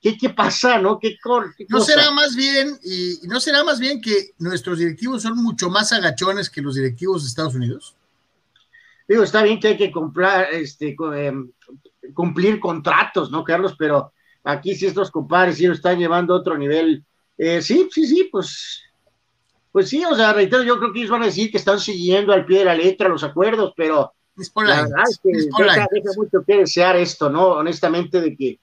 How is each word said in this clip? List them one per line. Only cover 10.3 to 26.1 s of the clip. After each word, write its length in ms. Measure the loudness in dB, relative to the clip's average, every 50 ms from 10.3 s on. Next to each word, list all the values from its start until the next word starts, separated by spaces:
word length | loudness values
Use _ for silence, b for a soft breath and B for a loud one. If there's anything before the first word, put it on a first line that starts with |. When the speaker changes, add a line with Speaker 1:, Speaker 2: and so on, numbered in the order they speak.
| 2 2 0 0
Speaker 1:
este, 440 | -2 -6 -6 -8 -10 _ -8 -8 -8
co-, 160 | -6 -8 -6
em, 380 | -6 -4 -6 -6 -6 -6 -10 -14 _ _ _ _ -20 -20 _ _ _ _ -20 -16 -6
cumplir 460 | -2 -2 -2 0 2 2 2 2 2
contratos, 720 | -2 -4 -4 -4 -2 0 2 2 2 2 0 -4 -4 -2
¿no, 120 | -6 -6 -2
Carlos? 300 | -2 -2 0 0 -2 -4 _
Pero 340 | -2 0 0 0 -2 -2 _ _ _ _ _ _ _
aquí 320 | -6 -6 -4 -4 -6 -6
sí 100 | -2 -2
estos 240 | -2 0 -2 -4 -2
compadres 480 | _ -8 -6 -2 2 2 2 2 2 0
sí 80 | 0
lo 80 | 0 0
están 240 | 0 0 0 0 0
llevando 380 | 0 0 0 0 0 0 0
a 20 | 0
otro 180 | 0 -2 -4
nivel. 480 | -4 -2 -2 0 0 2 0 0 -2 _ _ _ _ _ _ _
Eh, 280 | _ -2 -2 -2 -2 -2
sí, 260 | 0 2 2 2 2
sí, 140 | 2 0 0
sí, 240 | 2 2 2 2 0
pues, 520 | -2 -6 -6 -6 -10 -14 -14 -14 -14 -16 _ _ _ _ _ _ _ _ _ _ _ _ _ _ _ _ _ _
pues 180 | _ 0 0 2
sí, 160 | 0 -2 0
o 100 | 0 2
sea, 180 | 2 4 4 4
reitero, 280 | 4 2 4 4 2
yo 160 | 4 2 0 0
creo 160 | 0 -4 -4
que 60 | -4
ellos 120 | -4 -2
van 120 | -2 0 0
a 40 | -2
decir 220 | 0 -2 -4 -2
que 80 | -2 -2
están 220 | 0 2 0 0
siguiendo 520 | 0 -6 -6 -4 0 2 2 2 4 4
al 140 | 2 2 4
pie 140 | 4 2 4
de 60 | 4
la 100 | 4 2
letra 340 | 4 2 2 2 2 0 0
los 140 | 0 0 -4
acuerdos, 500 | -6 0 0 2 2 2 0 -2 -4 -2
pero 380 | -2 -2 0 2 0 0 -2 _ _ _ _ _ -18
Speaker 2:
Es 140 | -18 -8
por 160 | _ -2 2 2
Speaker 1:
la 80 | 2
Speaker 2:
la 60 | 2 2
Speaker 1:
verdad 200 | 0 0 0 0 0
es 100 | 0 0 _
que 80 | 0
Speaker 2:
es 160 | 2 2 0 -2
por 180 | 2 2 4
Speaker 1:
deja, 120 | 4 4 4
Speaker 2:
la 100 | 2 2
Speaker 1:
deja 180 | -2 -2 -2 -2